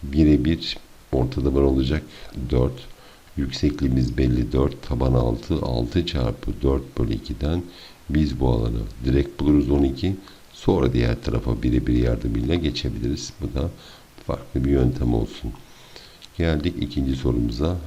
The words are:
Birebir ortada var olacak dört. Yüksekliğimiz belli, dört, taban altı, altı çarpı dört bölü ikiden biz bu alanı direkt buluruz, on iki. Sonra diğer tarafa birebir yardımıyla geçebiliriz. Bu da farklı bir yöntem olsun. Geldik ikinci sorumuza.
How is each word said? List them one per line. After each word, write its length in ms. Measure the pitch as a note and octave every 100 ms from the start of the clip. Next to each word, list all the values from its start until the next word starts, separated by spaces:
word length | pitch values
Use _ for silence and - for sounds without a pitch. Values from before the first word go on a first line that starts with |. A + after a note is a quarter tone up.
Birebir 720 | C#2 C#2+ D#2 D2 B1+ E2 - - - - -
ortada 420 | - B2+ - C2+
var 80 | C2+
olacak 400 | C#2 C2 C2 D2+ - - - - B1+
dört. 220 | B1 B1+ - - - - - - -
Yüksekliğimiz 800 | C2 - D2+ - C#2 B1+ B1 A#1
belli, 340 | C2 B1 A1+
dört, 300 | B1+ C2+ - -
taban 240 | B1 C2
altı, 500 | B1+ A#1 A#1 - D#2+
altı 440 | - A#1+ A#1 - -
çarpı 440 | D2+ A#1+ - - G1+
dört 360 | C2+ C2+ B1+ -
bölü 160 | A#1
ikiden 480 | A1 - - - E2+ F3 - - - -
biz 300 | D2+ D2+ -
bu 80 | B1+
alanı 300 | A#1 A1+ A1+ G#1+ -
direkt 360 | B1 C2+ C#2+ -
buluruz, 300 | D2 D2 C2
on 120 | C#2+
iki. 340 | C#2 C2 F2+ F#2+ - - -
Sonra 400 | - - F#2+ C2+
diğer 300 | - A#1 A#1
tarafa 400 | - A1+ A#1+ A1+
birebir 320 | A#1+ A#1+ A#1+
yardımıyla 600 | A#1+ A#1+ A1+ A#1+ A1+ A#1+
geçebiliriz. 800 | F2 D2 B1+ - G#1+ A#1 D2+ - -
Bu 200 | - C2
da 100 | E2 - - - - - -
farklı 380 | - - -
bir 60 | C2+
yöntem 440 | C#2 B1+ B1+ B1
olsun. 360 | A#1 G#1+ - A1+ A1 - - - - - - - -
Geldik 360 | E2 D#2 D#2 D#2+
ikinci 360 | - - C2 C2
sorumuza. 600 | C#2 A#1+ A#1 A1+ D2+ F2+